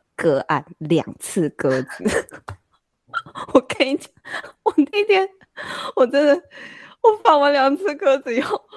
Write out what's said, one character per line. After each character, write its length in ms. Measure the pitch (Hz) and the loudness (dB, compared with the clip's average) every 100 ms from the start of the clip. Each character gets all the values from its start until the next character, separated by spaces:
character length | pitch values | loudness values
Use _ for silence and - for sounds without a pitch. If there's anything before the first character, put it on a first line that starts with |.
| _ - | _ -4
个 240 | 170 135 | 0 0
案 220 | - 147 - - | 0 -4 -6 -12
两 260 | 156 160 - - | -2 0 -2 -8
次 300 | - - 147 | -8 -2 -2
鸽 320 | - 139 131 | -2 -2 -2
子。 60 | 131 - 190 - - - - - _ | -4 -6 -4 -2 -4 -12 -18 -20 _
<laughs> 840 | _ _ _ _ 233 - - - | _ _ _ _ -12 -10 -14 0
我 60 | 277 | 0
跟 260 | - - 262 | 2 -2 -2
你 100 | 277 | -2
讲， 100 | - _ - - - - | -8 _ -16 -14 -14 -8
我 120 | - - | -2 0
那 260 | 277 415 415 | 0 0 2
天， 220 | 381 381 - _ - - - - - | 2 0 -6 _ -18 -14 -12 -8 0
我 100 | 247 | 2
真 180 | 277 294 | 4 4
的， 80 | 320 - - - - - - | 2 0 -18 -20 -20 -20 0
我 180 | 440 427 | 2 4
放 180 | 453 294 | 4 4
完 100 | 285 | 4
两 240 | 285 269 294 | 4 2 0
次 180 | 392 294 | -2 -2
鸽 200 | 320 277 | 0 0
子 140 | 277 226 | 0 -4
以 40 | |
后， 240 | - - - | -2 -6 -10